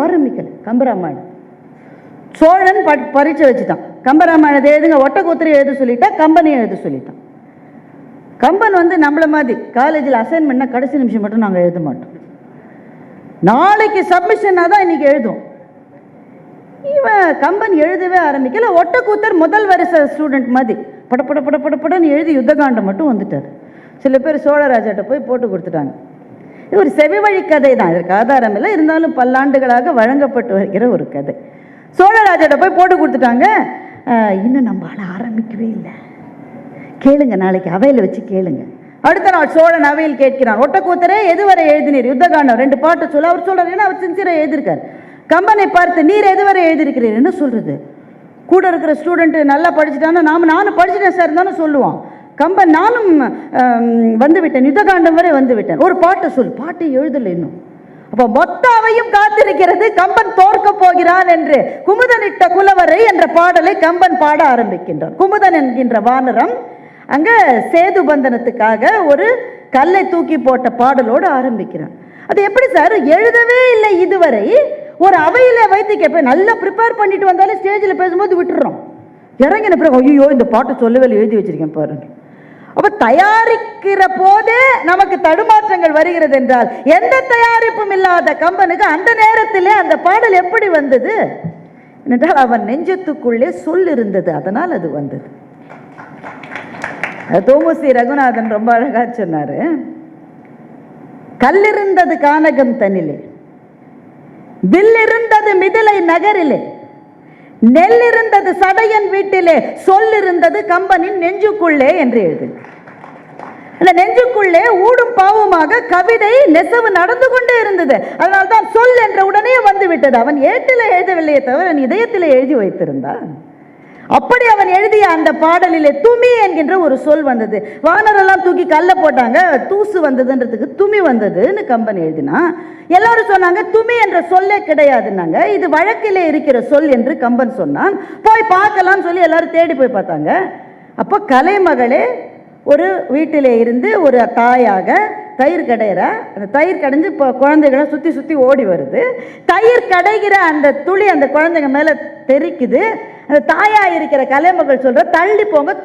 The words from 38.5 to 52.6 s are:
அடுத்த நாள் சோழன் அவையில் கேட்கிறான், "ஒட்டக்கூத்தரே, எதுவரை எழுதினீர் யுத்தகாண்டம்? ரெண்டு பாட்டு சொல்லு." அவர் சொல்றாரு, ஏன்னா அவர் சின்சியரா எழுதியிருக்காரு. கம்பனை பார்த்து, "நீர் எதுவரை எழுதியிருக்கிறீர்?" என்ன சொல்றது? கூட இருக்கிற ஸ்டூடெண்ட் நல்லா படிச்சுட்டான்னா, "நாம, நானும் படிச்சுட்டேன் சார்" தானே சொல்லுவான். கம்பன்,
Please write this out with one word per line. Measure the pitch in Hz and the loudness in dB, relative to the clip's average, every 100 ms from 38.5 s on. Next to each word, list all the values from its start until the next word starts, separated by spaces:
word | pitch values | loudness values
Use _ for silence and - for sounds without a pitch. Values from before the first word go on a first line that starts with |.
| 127 - - - - 277 | -6 -12 -18 -20 -4 0
அடுத்த | 370 392 349 | 0 0 0
நாள் | 294 320 | 0 2
சோழன் | 330 330 285 | 4 4 0
அவையில் | 294 311 262 | 0 -2 0
கேட்கிறான், | 269 240 247 214 277 | 0 0 -2 0 0
"ஒட்டக்கூத்தரே, | 381 370 349 349 415 392 | 0 -2 0 0 0 0
எதுவரை | 339 403 359 311 | 0 2 2 4
எழுதினீர் | 302 294 277 240 | 2 2 0 0
யுத்தகாண்டம்? | 262 349 320 277 226 | 0 2 2 2 2
ரெண்டு | 277 269 302 | 0 0 0
பாட்டு | 339 330 | 0 -2
சொல்லு." | 294 330 | 0 0
அவர் | 349 359 | 0 -2
சொல்றாரு, | 370 339 370 | -2 -2 -2
ஏன்னா | 403 | -2
அவர் | 370 | -2
சின்சியரா | 349 359 381 330 | -6 -4 -2 -2
எழுதியிருக்காரு. | 302 302 196 139 - - - - - | -2 -4 -4 -6 -8 -20 -20 -12 -2
கம்பனை | 330 403 415 381 349 | 0 2 2 2 2
பார்த்து, | 349 339 302 | 0 2 2
"நீர் | 415 403 | 4 2
எதுவரை | 381 403 381 330 | 2 2 2 2
எழுதியிருக்கிறீர்?" | 311 277 254 233 214 | 0 -2 -2 -2 0
என்ன | 302 359 | 0 -2
சொல்றது? | 285 226 156 139 - - - - - - - | -4 -4 -6 -10 -12 -20 -20 -20 -20 -14 0
கூட | 359 370 | 0 2
இருக்கிற | 339 320 294 | -2 -2 -4
ஸ்டூடெண்ட் | 339 339 330 320 285 | -2 0 0 2 2
நல்லா | 285 339 294 | 2 0 0
படிச்சுட்டான்னா, | 302 277 320 349 311 | -2 -2 -2 0 2
"நாம, | 330 330 | 2 2
நானும் | 330 403 - | 2 0 0
படிச்சுட்டேன் | 359 392 381 359 | 0 0 -2 0
சார்" | 330 311 | 0 0
தானே | 381 - | -2 -2
சொல்லுவான். | 311 285 185 - - - - - | -2 0 -2 -4 -12 -20 -12 -4
கம்பன், | 311 392 | -2 2